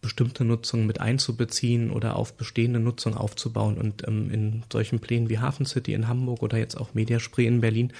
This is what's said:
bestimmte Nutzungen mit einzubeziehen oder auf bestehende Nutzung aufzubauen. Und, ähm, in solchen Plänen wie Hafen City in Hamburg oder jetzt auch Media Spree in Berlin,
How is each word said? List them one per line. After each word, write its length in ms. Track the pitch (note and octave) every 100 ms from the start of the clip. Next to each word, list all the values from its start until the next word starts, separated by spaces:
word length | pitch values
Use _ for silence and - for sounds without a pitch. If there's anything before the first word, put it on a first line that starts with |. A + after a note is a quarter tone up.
bestimmte 440 | A2 - A#2+ - A#2
Nutzungen 420 | A#2 - B2 A2
mit 140 | A2
einzubeziehen 880 | A2 C3 - A#2 A#2 - A#2+ A#2+ A2+
oder 240 | A2 A2+ G#2+
auf 200 | A2+ -
bestehende 440 | A2+ - A#2 A#2+
Nutzung 360 | A#2 A#2 - A2
aufzubauen. 640 | G#2 - A#2 A2 G#2+ G#2
Und, 300 | G#2+ G#2 -
ähm, 240 | A2 G#2+
in 320 | G#2+ G#2+ A2 A2+
solchen 280 | A2 A2 A#2
Plänen 300 | - A#2 A2+
wie 100 | A2
Hafen 260 | B2+ C#3 C3+
City 280 | - B2+
in 140 | G#2 A2+
Hamburg 340 | A#2+ B2+ A#2
oder 160 | - A2+
jetzt 180 | A2 -
auch 180 | A2+
Media 260 | - A2+ A#2
Spree 260 | - - A#2+
in 160 | A#2+
Berlin, 320 | A2+ A2 B2